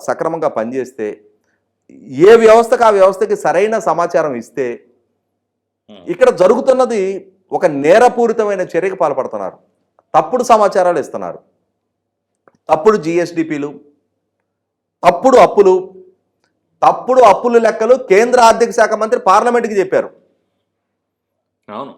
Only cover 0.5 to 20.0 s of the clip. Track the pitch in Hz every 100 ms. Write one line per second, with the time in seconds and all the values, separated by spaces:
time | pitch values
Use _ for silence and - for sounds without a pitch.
0.5 | 117 113 131 123 - 107 90 _ _ _
1.5 | _ _ _ _ - - 135 190 226 220
2.5 | 220 226 233 226 202 190 190 214 202 160
3.5 | 165 214 220 180 160 170 165 151 120 110
4.5 | - 123 110 _ _ _ _ _ _ _
5.5 | _ _ _ _ 101 165 170 240 180 185
6.5 | 254 262 254 247 220 190 190 - _ _
7.5 | 147 180 139 147 208 247 233 233 226 208
8.5 | 196 175 165 190 185 156 135 120 107 92
9.5 | - _ _ _ _ _ 156 165 247 233
10.5 | 220 202 196 180 160 117 104 90 80 _
11.5 | _ _ _ _ _ _ _ _ _ _
12.5 | _ - 165 214 208 156 170 165 165 156
13.5 | 147 147 147 _ _ _ _ _ _ _
14.5 | _ _ _ _ _ 175 180 262 247 170
15.5 | 208 190 185 - - _ _ _ _ _
16.5 | _ _ _ 151 - - 254 220 - 240
17.5 | 233 220 - 220 262 - 190 240 247 226
18.5 | 202 233 214 214 214 220 233 190 202 233
19.5 | 233 202 202 185 131